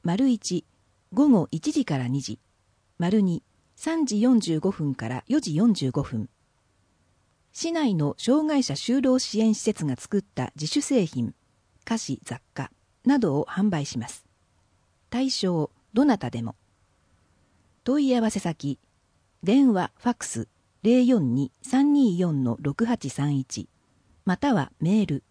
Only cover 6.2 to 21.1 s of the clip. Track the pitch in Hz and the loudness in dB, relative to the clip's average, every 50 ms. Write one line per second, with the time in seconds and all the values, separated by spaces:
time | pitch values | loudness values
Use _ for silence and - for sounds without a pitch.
6.2 | 104 - _ _ _ _ _ _ _ _ _ _ _ _ _ _ _ _ _ _ | -8 -8 _ _ _ _ _ _ _ _ _ _ _ _ _ _ _ _ _ _
7.2 | _ _ _ _ _ _ _ - - 330 339 330 302 240 196 156 147 143 - - | _ _ _ _ _ _ _ -8 -6 -4 -2 0 0 0 2 0 0 -2 -4 -4
8.2 | - 226 262 311 302 302 302 277 247 - 143 - - - 240 277 254 262 254 254 | 0 2 2 2 2 2 0 0 0 -2 -4 -6 -2 -2 0 2 2 2 2 2
9.2 | - - - 208 226 226 214 - - 220 208 - 165 143 127 - - - - 196 | 0 -2 -2 0 2 2 2 0 -2 -4 -4 -2 -4 -4 -4 -6 -6 -4 -4 -4
10.2 | - _ _ - 127 - _ 151 151 156 - 294 285 - 277 247 185 156 - 135 | -4 _ _ -8 -8 -8 _ -8 -8 -2 -2 -4 -2 2 0 0 0 0 -2 -4
11.2 | 117 107 - _ _ _ _ _ _ _ _ _ _ - 233 220 - - 135 - | -6 -6 -8 _ _ _ _ _ _ _ _ _ _ -6 -6 -6 -4 -8 -10 -10
12.2 | - - 123 - _ _ _ - 135 - _ _ _ _ _ _ _ - 285 277 | -10 -14 -14 -14 _ _ _ -12 -12 -12 _ _ _ _ _ _ _ 2 2 4
13.2 | 226 165 135 147 - - - 190 196 214 180 151 139 - - 123 110 - - - | 2 2 0 0 -2 -2 -2 0 0 0 0 -2 -4 -6 -6 -8 -8 -8 -14 -18
14.2 | _ _ _ _ _ _ _ _ _ _ _ _ _ _ _ _ _ _ - 240 | _ _ _ _ _ _ _ _ _ _ _ _ _ _ _ _ _ _ -4 -2
15.2 | 269 262 - - - 185 175 160 151 - _ _ _ _ - 214 285 294 233 196 | -2 -2 -2 -2 -2 0 0 0 -2 -4 _ _ _ _ 0 2 4 4 2 0
16.2 | - 120 - 117 113 113 - _ _ _ _ _ _ _ _ _ _ _ _ _ | -2 -6 -6 -6 -8 -8 -10 _ _ _ _ _ _ _ _ _ _ _ _ _
17.2 | _ _ _ _ _ _ _ _ _ _ _ _ _ 240 262 302 285 269 247 240 | _ _ _ _ _ _ _ _ _ _ _ _ _ 0 0 2 2 2 2 2
18.2 | 226 220 - 196 - 175 156 _ - 143 131 _ _ _ _ _ _ _ _ _ | 2 0 -2 -2 -4 -4 -6 _ -6 -6 -6 _ _ _ _ _ _ _ _ _
19.2 | _ _ _ _ - 175 220 277 277 254 214 185 165 - _ _ - 147 - _ | _ _ _ _ 0 2 4 6 6 4 4 2 -2 -4 _ _ -4 -4 -4 _
20.2 | - - - 117 110 _ _ _ _ _ _ _ - 214 240 254 247 240 | -8 -10 -8 -8 -8 _ _ _ _ _ _ _ 2 4 4 4 4 4